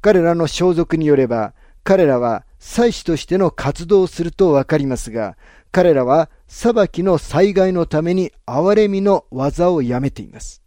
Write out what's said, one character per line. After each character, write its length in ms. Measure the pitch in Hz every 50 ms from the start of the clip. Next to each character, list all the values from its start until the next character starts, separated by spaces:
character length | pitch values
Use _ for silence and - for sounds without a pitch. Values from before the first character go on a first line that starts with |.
彼 200 | - 208 208 185
ら 140 | 165 170 170
の 100 | 170 165
装 300 | 143 - - 175 185 175
束 220 | 160 170 - -
に 80 | 160 160
よ 100 | 151 147
れ 100 | 135 131
ば、 280 | 117 120 113 107 101 _ _ _ _ _ - _
彼 200 | - 190 190 175
ら 140 | 143 131 123
は 260 | 123 120 110 101 - _ - _
祭 320 | - - - - 240 233
司 140 | 196 - -
と 100 | - 165
し 100 | 151 -
て 120 | - 175
の 120 | 190 196 165
活 380 | - - - 139 143 - 175
動 140 | 165 208 196
を 60 | 185
す 140 | 165 - -
る 120 | 165 170 -
と 180 | - 196 175
わ 140 | 147 139 131
か 120 | - 160
り 80 | 156 139
ま 120 | 135 127
す 120 | 113 - 120
が、 280 | 107 117 107 95 82 _ _ - _ _ _ _
彼 220 | - 185 180 180 156
ら 100 | 135 127
は 260 | 123 135 165 160 - _ _ _ _
裁 240 | - - - 233 240 233 202 -
き 120 | - -
の 160 | 175 190 180
災 360 | 147 - - - 147 190 208 190
害 180 | 190 185 190
の 140 | 185 175 165
た 160 | - - 151
め 120 | 160 170 185
に 200 | 185 185 - _ - _
憐 300 | - 120 135 170 190 208
れ 140 | 220 214 202
み 100 | 196 196
の 240 | 196 202 196 175 _ _
技 400 | - 127 135 143 139 - 175 180
を 100 | 180 160
や 200 | 131 120 123 123
め 100 | 139 139
て 100 | - -
い 60 | 101
ま 140 | - - 107
す。 200 | - - - _ _